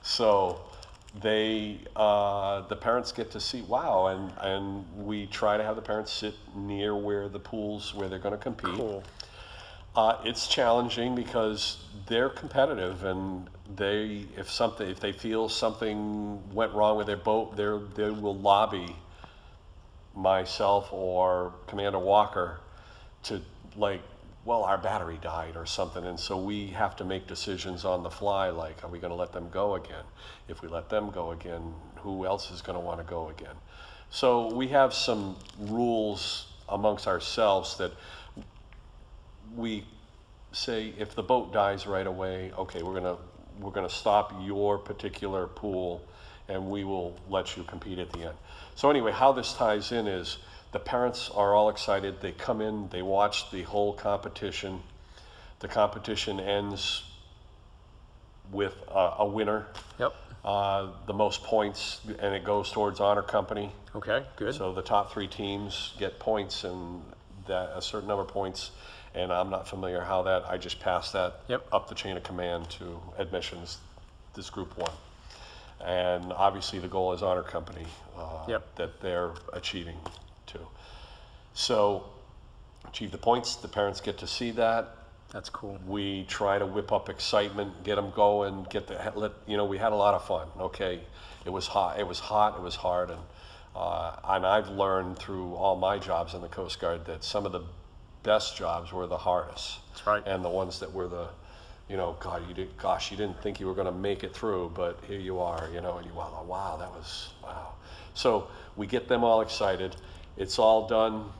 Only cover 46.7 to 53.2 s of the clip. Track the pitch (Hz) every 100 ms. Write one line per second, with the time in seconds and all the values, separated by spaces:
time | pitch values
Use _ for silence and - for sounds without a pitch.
46.7 | 101 98 95 85 85 95 95 92 - 87
47.7 | 87 101 90 85 87 82 78 - - -
48.7 | - 139 143 110 101 131 127 120 - 117
49.7 | 107 101 120 104 92 82 - - - -
50.7 | - - 123 123 120 - 104 101 104 107
51.7 | 104 - 98 98 92 95 87 - 110 107
52.7 | 107 95 90 95 98